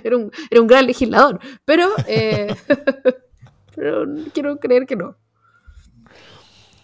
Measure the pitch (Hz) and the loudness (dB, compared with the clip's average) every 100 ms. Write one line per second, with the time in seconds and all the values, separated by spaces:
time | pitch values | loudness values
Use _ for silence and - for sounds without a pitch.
0 | 226 240 208 - - 233 226 262 254 247 | -2 -2 -4 -12 0 2 6 6 4 0
1 | 233 - 277 185 277 254 - 330 359 415 | 0 4 4 2 -12 -10 0 2 2 -2
2 | - 220 220 208 208 196 - 277 269 269 | -2 -2 -2 -2 -4 -8 -2 -2 -2 -2
3 | 262 254 _ _ - _ _ - 147 - | -2 -4 _ _ -20 _ _ -8 -6 -4
4 | 277 294 320 311 285 285 254 247 262 226 | -6 -10 -8 -6 -6 -6 0 0 0 -8
5 | 190 - _ _ _ _ - - _ _ | -10 -16 _ _ _ _ -20 -20 _ _
6 | _ - - - _ _ _ _ | _ -20 -20 -20 _ _ _ _